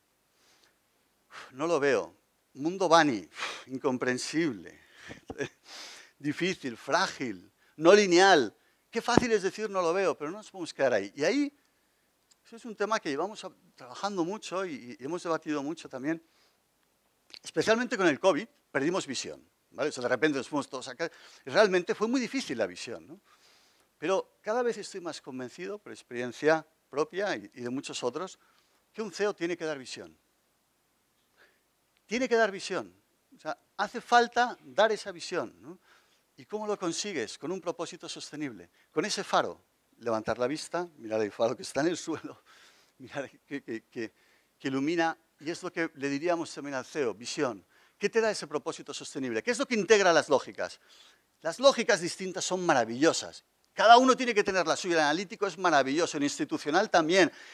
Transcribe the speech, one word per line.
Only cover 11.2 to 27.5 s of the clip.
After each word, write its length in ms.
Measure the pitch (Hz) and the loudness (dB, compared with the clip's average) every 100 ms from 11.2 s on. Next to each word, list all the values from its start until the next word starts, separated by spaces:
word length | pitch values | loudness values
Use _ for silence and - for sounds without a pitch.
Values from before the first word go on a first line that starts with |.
ahí, 340 | 156 269 285 - _ _ _ _ _ _ _ _ | 0 0 -2 -6 _ _ _ _ _ _ _ _
eso 120 | _ 226 | _ -18
es 80 | |
un 120 | 247 202 | -14 -4
tema 240 | 208 220 | -2 -2
que 80 | - | -2
llevamos 360 | 139 185 214 | -4 -4 -6
a, 60 | 185 - _ | -16 -18 _
trabajando 500 | _ 127 123 196 196 | _ -18 -8 -6 -2
mucho 420 | 165 214 - 175 190 | -2 -4 -6 -6 -6
y, 300 | 131 120 113 | -10 -12 -12
y 60 | |
hemos 180 | 131 175 | -10 -8
debatido 400 | 175 156 156 147 | -4 -4 -2 -4
mucho 260 | 139 165 143 | -4 -8 -12
también, 340 | 131 139 165 - _ _ _ _ _ _ _ _ _ _ - | -8 -4 -6 -8 _ _ _ _ _ _ _ _ _ _ -20
especialmente 540 | - 165 165 226 240 247 | -8 -4 2 2 0 0
con 100 | 180 | 0
el 140 | 135 | 2
covid, 260 | 190 156 226 _ _ | 2 2 -4 _ _
perdimos 360 | 139 143 185 139 | -2 -2 -2 -4
visión, 360 | 120 90 71 - _ _ | -8 -10 -14 -20 _ _
¿vale? 180 | - 147 | -6 -6
O 40 | |
sea, 100 | 139 | -4
de 60 | 123 | -2
repente 300 | 123 160 135 | 2 2 0
nos 100 | 117 | -4
fuimos 200 | 147 127 | -6 -6
todos 200 | 131 127 | -10 -12
a 60 | |
casa. 180 | 123 165 - - - - | -8 -8 -8 -20 -18 -2
Realmente 480 | 143 208 185 175 | 4 4 4 0
fue 120 | - 214 | -2 -2
muy 140 | 262 | -2
difícil 380 | 240 269 - 123 | -2 -6 -6 -2
la 80 | 98 | -4
visión, 400 | 90 - 95 78 | -4 -12 -12 -14
¿no? 140 | 175 _ _ _ _ _ _ _ _ | -20 _ _ _ _ _ _ _ _
Pero 420 | 156 190 - _ | -2 0 -2 _
cada 200 | 202 233 | -4 0
vez 140 | 240 214 | 0 -2
estoy 240 | 180 196 | -8 -10
más 200 | 170 143 | -10 -10
convencido, 580 | - 131 127 - 185 208 | -12 -10 -10 -10 -10 -12
por 140 | - | -14
experiencia 720 | 113 - 120 120 - 147 160 156 _ _ | -18 -10 -6 -6 0 4 4 2 _ _
propia 480 | 135 156 175 202 135 | -4 -4 -2 -4 -4
y, 140 | 98 | -8